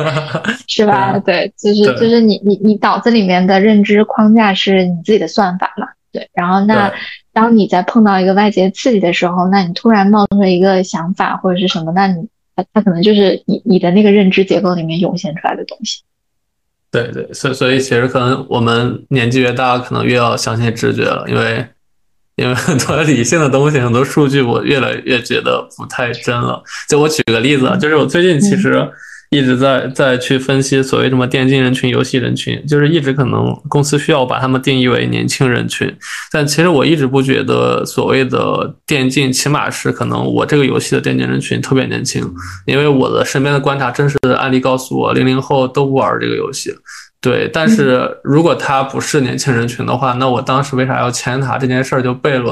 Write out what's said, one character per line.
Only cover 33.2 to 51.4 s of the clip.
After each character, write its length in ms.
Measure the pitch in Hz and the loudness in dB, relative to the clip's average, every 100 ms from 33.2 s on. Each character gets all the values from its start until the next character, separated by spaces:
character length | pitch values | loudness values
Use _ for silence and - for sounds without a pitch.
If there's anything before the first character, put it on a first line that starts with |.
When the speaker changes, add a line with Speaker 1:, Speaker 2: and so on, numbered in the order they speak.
Speaker 1:
能 280 | 120 107 123 120 143 | 0 0 -2 -4 -2
公 140 | 147 | -2
司 160 | 143 147 | 0 0
需 140 | 156 | 0
要 120 | 151 | 0
把 140 | 127 117 | 0 -2
他 80 | 131 | -2
们 160 | 131 | -2
定 160 | 139 131 | 0 0
义 80 | 127 | 2
为 180 | 117 120 | 0 -2
年 180 | 120 120 | -2 -2
轻 240 | - 127 | 0 0
人 160 | 117 117 | 0 -2
群， 260 | - - - - - - | -4 -6 -8 -14 -14 -6
但 140 | 156 147 | -4 -2
其 160 | 151 | 0
实 60 | 175 | 2
我 180 | 143 131 | 2 2
一 80 | |
直 140 | 160 131 | 0 0
不 120 | 135 | 0
觉 220 | 135 120 | 0 0
得 420 | 107 123 123 117 | 0 0 0 -2
所 220 | - - 101 | -4 -4 0
谓 180 | 127 | 0
的 480 | 127 120 104 98 - - - | 0 -2 -2 -4 -6 -8 -4
电 240 | 147 131 | -2 0
竞， 220 | 147 135 | 0 0
起 160 | 127 139 | -2 -2
码 200 | 147 104 | -2 -4
是 220 | - 131 | -6 -6
可 140 | 127 | -4
能 200 | 117 120 | -4 -4
我 220 | 127 120 104 | -2 -2 0
这 100 | 147 | 2
个 80 | |
游 140 | 127 113 | 2 0
戏 160 | - | -2
的 60 | 131 | -2
电 180 | 135 131 | -2 -2
竞 80 | 123 | -2
人 120 | 131 | -4
群 200 | - 120 | -4 -4
特 140 | - | -2
别 100 | 131 127 | -2 -2
年 180 | 117 | -4
轻， 200 | 127 127 120 90 - - - | -6 -6 -8 -10 -14 -12 -4
因 120 | 135 | 0
为 80 | 147 | 2
我 240 | 135 117 | 2 2
的 140 | 113 | 0
身 180 | - 143 | -2 -2
边 100 | 143 | 0
的 60 | 143 | 0
观 180 | 143 139 | -2 -2
察 140 | 123 | -4
真 180 | 127 143 | -2 -2
实 80 | 143 | 0
的 140 | 127 123 | 0 0
案 120 | 131 | 0
例 100 | 131 | 0
告 180 | 131 127 | 0 -2
诉 180 | - 135 | -4 -4
我， 160 | 110 | -2
零 140 | 127 131 | 0 0
零 160 | 131 | 0
后 240 | - 139 127 | 0 0 0
都 180 | 143 | 0
不 100 | 139 | 0
玩 220 | 135 101 117 | 0 0 -2
这 80 | 60 | -2
个 80 | - | -4
游 160 | - | -6
戏。 200 | - - - - - - _ | -8 -10 -12 -16 -20 -20 _
对， 300 | 127 117 107 | -2 0 0
但 160 | 165 160 | 0 2
是 400 | 220 135 127 127 - | 2 2 2 -2 -6
如 220 | 135 147 | 0 2
果 100 | 165 | 2
他 300 | - - 135 | 0 0 -2
不 160 | 131 131 | -2 -6
是 200 | - 151 | -2 -2
年 160 | 127 131 | -2 -2
轻 160 | 139 | -2
人 140 | 117 120 | -2 -2
群 180 | - | -4
的 120 | 117 123 | -4 -2
话， 140 | 131 | -2
Speaker 2:
嗯。 60 | 123 | 0
Speaker 1:
那 80 | 131 | 0
我 120 | 117 | -2
当 220 | 127 135 | -2 -2
时 140 | 139 127 | -2 -2
为 100 | 131 | -2
啥 140 | 123 | -2
要 100 | 123 | -2
签 300 | 123 131 131 | -4 -4 -4